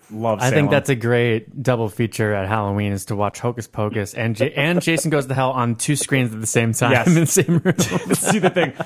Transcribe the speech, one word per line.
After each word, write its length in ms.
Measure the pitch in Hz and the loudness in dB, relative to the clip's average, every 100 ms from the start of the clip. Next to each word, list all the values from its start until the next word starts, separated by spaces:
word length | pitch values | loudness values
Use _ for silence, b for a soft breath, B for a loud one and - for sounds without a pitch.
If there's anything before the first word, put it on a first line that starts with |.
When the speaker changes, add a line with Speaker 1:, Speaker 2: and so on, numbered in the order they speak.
| - | -16
Speaker 1:
Love 300 | 107 113 104 | -6 -2 0
Speaker 2:
I 60 | 123 | 2
think 40 | 156 | 2
Speaker 1:
Salem. 160 | 143 | 2
Speaker 2:
that's 180 | 139 - | 0 0
a 60 | 123 | -2
great 640 | 117 120 120 113 - - | 2 2 2 0 -4 -8
double 260 | 131 120 110 | -2 0 -2
feature 440 | - 113 - 107 | -2 -4 0 0
at 140 | 104 95 | 0 0
Halloween, 440 | 110 101 101 104 | -2 0 0 0
is 120 | 98 - | -2 -4
to 100 | 101 | -2
watch 240 | 101 - | -4 -4
Hocus 280 | 123 117 - | -6 -6 -8
Pocus 480 | - 104 107 98 - | -4 -4 -2 -6 -4
and 200 | 113 113 | -4 0
J-, 180 | 147 151 | -2 0
and 260 | 151 175 | 0 0
Jason 300 | 165 165 160 | 0 0 0
Goes 160 | 147 131 | 0 0
to 80 | 131 | 0
Hell 160 | 131 | 0
on 240 | 131 120 113 | 0 0 -2
two 200 | - 143 | -2 -2
screens 380 | - 135 123 | 0 0 0
at 60 | 110 | -2
the 60 | 110 | -2
same 260 | 120 117 | 0 2
time 200 | 113 120 | 2 2
Speaker 1:
Yes. 140 | 123 113 | 4 4
Speaker 2:
in 60 | |
the 120 | 170 160 | 4 4
same 340 | - 151 170 | 2 2 2
room. 140 | 185 - | 2 0
Speaker 1:
<laughs> 360 | 175 175 - - | 0 -2 -2 -2
See 240 | - 208 | 2 2
the 100 | 175 | 2
thing, 220 | 180 151 - | 2 -2 -2